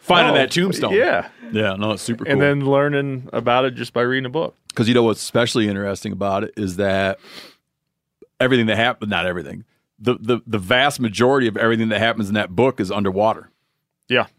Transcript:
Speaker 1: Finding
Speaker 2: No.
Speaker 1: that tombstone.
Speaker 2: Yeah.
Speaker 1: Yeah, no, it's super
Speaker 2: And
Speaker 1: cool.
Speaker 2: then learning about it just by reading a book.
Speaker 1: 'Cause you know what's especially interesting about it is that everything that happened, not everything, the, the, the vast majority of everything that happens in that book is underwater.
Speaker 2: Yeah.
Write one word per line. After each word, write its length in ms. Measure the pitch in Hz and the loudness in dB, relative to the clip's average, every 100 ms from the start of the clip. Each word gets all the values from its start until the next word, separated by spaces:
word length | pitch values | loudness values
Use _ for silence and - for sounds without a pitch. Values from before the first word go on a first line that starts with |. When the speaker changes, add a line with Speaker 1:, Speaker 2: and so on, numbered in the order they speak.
Speaker 1:
Finding 340 | - 180 156 | 4 4 6
Speaker 2:
No. 60 | 139 | 4
Speaker 1:
that 100 | 135 | 2
tombstone. 420 | 170 185 139 127 | 0 0 0 0
Speaker 2:
Yeah. 340 | 196 294 - - _ - | 2 2 0 -4 _ -6
Speaker 1:
Yeah, 220 | 107 107 | -2 -2
no, 180 | 95 107 | -2 -4
it's 100 | 101 | -4
super 220 | - 113 | -4 -6
Speaker 2:
And 100 | 113 | -2
Speaker 1:
cool. 60 | 139 | 2
Speaker 2:
then 240 | 143 143 | 2 2
learning 640 | 135 139 143 143 139 131 127 | 2 2 2 -2 -4 -8 -6
about 320 | 113 117 123 | -4 0 2
it 80 | 131 | 0
just 180 | 120 120 | -4 -6
by 100 | 120 | -2
reading 240 | 120 131 127 | 0 -2 -4
a 40 | |
book. 260 | 147 170 _ _ | -6 -6 _ _
Speaker 1:
'Cause 120 | - 113 | 0 4
you 60 | |
know 80 | 120 | 4
what's 180 | 113 104 | 4 2
especially 460 | - 120 120 123 107 | -2 0 0 0 -2
interesting 440 | 98 101 98 107 | -2 -6 -6 -8
about 320 | 95 98 98 | -6 -4 -2
it 100 | 107 - | -4 -6
is 200 | 101 87 | -6 -2
that 420 | 98 95 98 98 - - - _ _ _ _ _ _ _ - _ | 0 0 0 -4 -12 -20 -20 _ _ _ _ _ _ _ -20 _
everything 280 | 127 127 110 | 2 2 2
that 100 | 107 | 2
happened, 340 | 117 120 107 | 0 -2 -4
not 160 | 92 90 | -2 -2
everything, 380 | 90 71 85 - _ _ _ | -4 -8 -14 -18 _ _ _
the, 160 | 107 123 | -2 -2
the, 200 | 110 117 - | 0 -2 -2
the 120 | 110 | -6
vast 420 | 90 123 143 139 | 0 2 2 0
majority 460 | 120 92 123 139 120 | -4 2 2 4 0
of 80 | 101 | 0
everything 320 | 113 113 113 | 0 2 0
that 80 | 104 | 0
happens 300 | 113 110 101 | 0 0 -2
in 60 | |
that 160 | 107 95 | -2 -2
book 300 | 92 127 127 | 2 0 0
is 100 | 95 | -4
underwater. 600 | 101 98 92 107 82 - _ _ _ _ _ _ | -2 -2 0 0 -2 -10 _ _ _ _ _ _
Speaker 2:
Yeah. 180 | 123 110 | 0 0